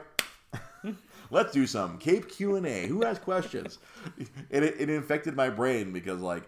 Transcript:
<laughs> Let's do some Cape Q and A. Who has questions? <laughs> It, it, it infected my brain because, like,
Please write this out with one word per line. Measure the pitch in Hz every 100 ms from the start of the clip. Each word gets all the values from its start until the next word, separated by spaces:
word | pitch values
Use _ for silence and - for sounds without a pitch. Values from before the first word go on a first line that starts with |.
| - - - - _ - - -
<laughs> | 202 202 - - -
Let's | 123 -
do | 139 127
some | 107 90 85
Cape | 156 202 -
Q | - 202 196
and | 170
A. | 101 90
Who | 190
has | 233 202
questions? | - 185 175 117 - -
<laughs> | - - - - 120 139 -
It, | 139
it, | 156 151
it | 147
infected | 151 - 147 156 135
my | 131
brain | 107 127 120 95
because, | 92 92 90
like, | 90 87